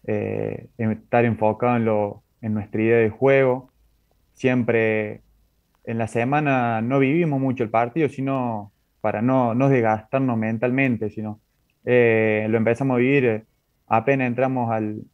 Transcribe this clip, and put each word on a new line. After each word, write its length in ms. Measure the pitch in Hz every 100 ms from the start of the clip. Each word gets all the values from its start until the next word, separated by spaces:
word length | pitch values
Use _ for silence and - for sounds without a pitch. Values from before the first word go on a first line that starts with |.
| -
eh, 600 | 104 104 104 - - - -
estar 460 | 110 107 _ 120
enfocado 520 | 117 110 107 107 123 120
en 60 |
lo, 380 | 110 107 101 - _ _
en 140 | 110
nuestra 260 | 107 101 107
idea 180 | 113 117
de 120 | 110
juego. 600 | 107 135 139 131 127 - _ _ _ _ _ _
Siempre 880 | _ 127 127 117 113 110 110 107 107 _ _ _ _ _ _
en 160 | - 113
la 80 | 110
semana 760 | 117 123 147 147 131 120 113
no 200 | 113 139
vivimos 400 | 135 160 170 135
mucho 240 | 135 123
el 60 | 107
partido, 380 | 113 120 165 147
sino 600 | - 135 135 123 107 104 _ _ _
para 200 | 107 104
no, 360 | 120 131 120 117
no 120 | 139
desgastarnos 720 | 135 113 110 - 135 131 113
mentalmente, 720 | 110 113 127 131 135 113 107
sino, 300 | 113 107 107 _ _ _ _
eh, 640 | - 123 117 113 110 107 110
lo 80 | 113
empezamos 380 | 113 117 135
a 40 | 123
vivir, 260 | 123 139
eh, 200 | 123 107 - _ _ _ _
apenas 400 | 113 113 139 127
entramos 420 | 120 131 131 117
al 300 | 110 107 107 -